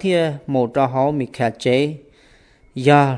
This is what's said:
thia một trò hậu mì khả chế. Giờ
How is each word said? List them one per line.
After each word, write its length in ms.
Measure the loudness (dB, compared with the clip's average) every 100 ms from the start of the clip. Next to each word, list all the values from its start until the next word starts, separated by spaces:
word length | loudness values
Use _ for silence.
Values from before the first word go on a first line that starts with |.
thia 320 | 0 0 -2 -4 -4
một 280 | -2 -2
trò 120 | 0 -2
hậu 260 | 0 -2
mì 140 | -2 -6
khả 180 | -4 -4
chế. 440 | -2 0 0 0 -6 -16 _ _ _ _ _ _
Giờ 420 | -4 4 4 4